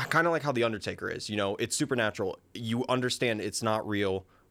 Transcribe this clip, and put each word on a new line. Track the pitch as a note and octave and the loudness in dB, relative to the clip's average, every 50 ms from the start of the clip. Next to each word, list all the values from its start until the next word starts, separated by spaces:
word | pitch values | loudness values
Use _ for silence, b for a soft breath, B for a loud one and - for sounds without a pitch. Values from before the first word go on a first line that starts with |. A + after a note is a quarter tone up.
| C3 - | -2 2
kinda | - D#3+ E3 E3+ | 4 4 4 4
like | E3 D3+ C3 | 2 2 0
how | D3 | 0
The | C3+ A#2+ A#2 | 2 2 2
Undertaker | A#2 A2 G2+ - G#2+ F2+ - - F#2+ | 2 0 -2 -4 -6 -6 -6 -6 -6
is, | E2+ - - | -6 -6 -6
you | - G#2 | -4 0
know? | G#2 G2+ G2 G2 | 0 0 0 0
It's | - A2+ A#2 - | 0 -2 -2 0
supernatural. | - D3+ C3+ C3+ B2 A2+ G#2+ - - G#2 F#2+ - - _ _ - | -2 0 0 2 2 2 0 0 -2 -4 -4 -4 -6 _ _ -12
You | - A#2 A2+ A2+ A#2+ B2 | -8 -4 -2 -2 -2 0
understand | - B2+ B2+ B2 B2 - - C3 A#2+ A2 G#2+ | 0 0 2 2 0 0 0 0 0 0 0
it's | F#2 G#2 - - A#2 | -2 -4 -4 -2 0
not | A2+ A2 A2 - | 2 2 0 0
real, | G#2 G#2 G2+ G2+ F#2+ F#2+ F#2+ F#2 b b b b b | 0 0 0 2 2 0 -2 -4 b b b b b